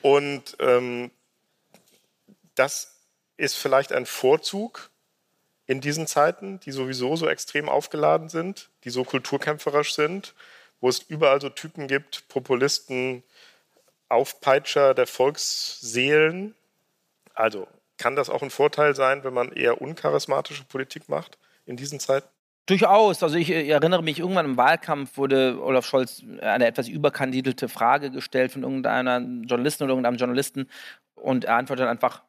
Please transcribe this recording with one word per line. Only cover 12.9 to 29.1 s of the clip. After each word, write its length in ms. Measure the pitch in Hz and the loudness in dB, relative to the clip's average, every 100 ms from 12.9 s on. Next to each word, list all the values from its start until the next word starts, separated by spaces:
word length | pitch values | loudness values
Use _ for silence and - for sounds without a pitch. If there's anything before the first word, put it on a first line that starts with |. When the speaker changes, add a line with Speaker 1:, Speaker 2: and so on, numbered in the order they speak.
| 127 127 123 _ _ - _ _ _ _ _ _ | -4 -4 -6 _ _ -20 _ _ _ _ _ _
Speaker 1:
Aufpeitscher 840 | 120 139 - - 139 - 147 139 | 2 2 -2 2 2 4 4 4
der 140 | 127 123 | 4 0
Volksseelen. 1500 | - 131 151 - - - - 117 113 135 151 156 180 208 _ _ _ _ _ _ _ _ - | 2 0 0 -6 -6 -8 -10 -6 -2 2 4 4 0 -10 _ _ _ _ _ _ _ _ -2
Also 320 | 110 104 92 _ _ - | -2 -2 -14 _ _ -6
kann 200 | 120 139 | -2 -2
das 120 | 131 | -2
auch 120 | 165 | -4
ein 80 | 135 | -6
Vorteil 460 | - 147 - 147 135 | 0 0 2 0 2
sein, 280 | 131 139 | 0 0
wenn 100 | 135 | -2
man 200 | 127 120 | -4 -4
eher 280 | - 120 120 | 0 0 0
uncharismatische 840 | 135 165 151 143 - 165 - 143 135 | -4 -4 -2 0 0 -4 -4 -14 -10
Politik 420 | 131 135 - - | -10 -8 -12 -8
macht 300 | 147 170 _ _ _ - | -8 -8 _ _ _ -14
in 120 | 123 | -12
diesen 240 | 143 143 | -10 -8
Zeiten? 260 | - 135 - _ _ _ - | -2 -2 -2 _ _ _ 0
Speaker 2:
Durchaus. 580 | 185 180 202 214 165 | 4 6 6 6 4
Also 140 | 165 160 | 0 0
ich, 120 | 160 | 0
äh, 200 | 165 143 | 0 2
erinnere 340 | 151 160 185 | 4 4 2
mich, 160 | 160 147 | 0 -4
irgendwann 260 | 175 185 151 | 0 0 0
im 120 | 123 | 4
Wahlkampf 580 | 131 165 - 147 135 - | 4 4 0 -6 -6 -4
wurde 420 | 139 135 131 120 | 2 4 2 0
Olaf 240 | - 127 - | 0 0 2
Scholz 360 | 135 123 - 113 92 | 0 0 -8 -18 -6
eine 240 | 107 113 120 | -2 2 2
etwas 240 | 117 120 | 2 -6
überkandidelte 800 | 151 147 - 131 131 131 123 127 | 0 -2 0 -2 0 -2 -4 -6
Frage 420 | - 117 143 143 | 0 2 2 0
gestellt 400 | 131 - 131 127 | -10 -4 0 0
von 120 | 139 | -2
irgendeiner 560 | 131 135 127 120 127 | -6 -4 -2 0 0